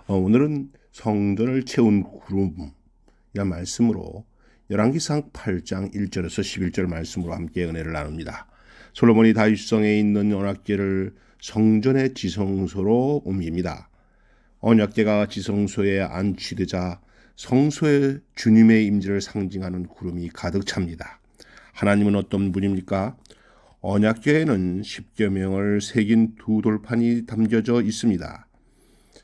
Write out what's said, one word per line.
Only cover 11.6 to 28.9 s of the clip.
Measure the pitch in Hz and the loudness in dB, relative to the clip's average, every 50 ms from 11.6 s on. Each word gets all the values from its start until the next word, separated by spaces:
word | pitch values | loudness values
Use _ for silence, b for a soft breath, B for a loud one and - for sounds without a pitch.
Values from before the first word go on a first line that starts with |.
| 110 110 110 107 104 131 131 135 131 131 131 | 4 4 4 4 4 2 2 2 2 0 -2
지성소로 | - - 92 85 104 101 95 98 95 95 90 92 98 92 104 113 123 127 139 147 147 - | -4 -6 -4 -4 -2 -2 -2 -2 -2 -2 -4 -4 -2 0 2 2 2 2 0 -2 -4 -4
옮깁니다. | - 98 95 85 80 82 87 87 85 73 - - _ _ _ _ _ _ _ _ _ _ _ _ _ _ _ | -4 -4 -4 -4 -4 -4 -4 -4 -6 -8 -10 -14 _ _ _ _ _ _ _ _ _ _ _ _ _ _ _
언약궤가 | - 110 117 110 104 101 - 113 110 107 104 104 104 | 2 4 4 4 4 2 0 0 0 2 2 2 0
지성소에 | 101 - 104 95 - 101 104 104 98 - - 98 101 98 98 | -2 -4 -6 -6 -4 -2 0 -2 -2 -2 -2 0 0 0 0
안치되자 | 95 85 - 90 98 104 92 - - - 95 98 95 90 - 92 90 90 87 - b b b b b b b | -2 -4 -4 -4 -4 -4 -4 -6 -8 -8 -6 -6 -4 -4 -4 -4 -4 -4 -6 -10 b b b b b b b
성소에 | b - - 123 127 143 151 143 - 160 151 143 143 139 135 139 143 - _ _ | b -4 0 2 4 4 2 0 0 2 2 4 4 2 2 -2 -4 -10 _ _
주님의 | - - 113 110 110 113 110 113 110 110 | -2 2 6 8 8 8 8 8 6 4
임재를 | 101 104 101 92 98 101 98 | 2 2 0 0 -2 -2 -4
상징하는 | 98 - - 107 98 92 98 95 95 90 92 90 90 90 | -4 -6 -6 -6 -6 -6 -6 -6 -8 -6 -6 -8 -8 -10
구름이 | - - 92 90 85 87 85 85 - | -12 -10 -10 -8 -8 -8 -8 -10 -10
가득 | - - 90 90 101 98 - | -8 -6 -4 -4 -4 -4 -4
찹니다. | - - 92 85 85 - - - - - _ _ _ B B B B B B B B | -4 -4 -4 -6 -6 -10 -14 -16 -18 -20 _ _ _ B B B B B B B B
하나님은 | B - 104 101 104 104 104 101 | B 0 2 4 4 4 4 2
어떤 | 101 98 - - 98 98 95 | 0 -2 -2 -2 -2 0 0
분입니까? | 90 98 98 101 98 92 92 - 98 95 98 120 - - _ b b b b b b b b b b b | -2 -2 -2 -2 -2 -2 -4 -4 -2 -2 -2 -4 -8 -12 _ b b b b b b b b b b b
언약궤에는 | b 95 98 101 104 107 113 - - 147 147 156 160 156 120 95 92 90 90 95 | b -2 2 2 2 2 2 0 0 2 2 2 2 2 0 0 0 -2 -4 -4
십계명을 | 98 - - - - - _ - 110 101 98 95 95 95 95 98 101 104 104 104 | -6 -10 -12 -16 -16 -10 _ -2 -2 0 0 -2 -2 -2 -2 -2 0 0 0 -2
새긴 | 101 - - 120 107 101 113 113 113 113 113 | -2 -2 0 0 2 4 4 4 4 2 0
두 | - - - 110 107 107 | -4 -4 -2 0 0 2
돌판이 | 113 107 107 - - 120 117 117 117 117 117 113 - | 0 0 -2 -2 -4 -2 0 2 2 0 0 -4 -4
담겨져 | 113 107 113 104 117 113 107 120 120 120 107 | -2 0 0 2 2 2 2 2 2 0 0
있습니다. | 104 113 - - 120 98 85 95 90 - - - _ _ _ _ b b b b b | 0 -2 -2 0 0 0 0 -2 -8 -14 -16 -20 _ _ _ _ b b b b b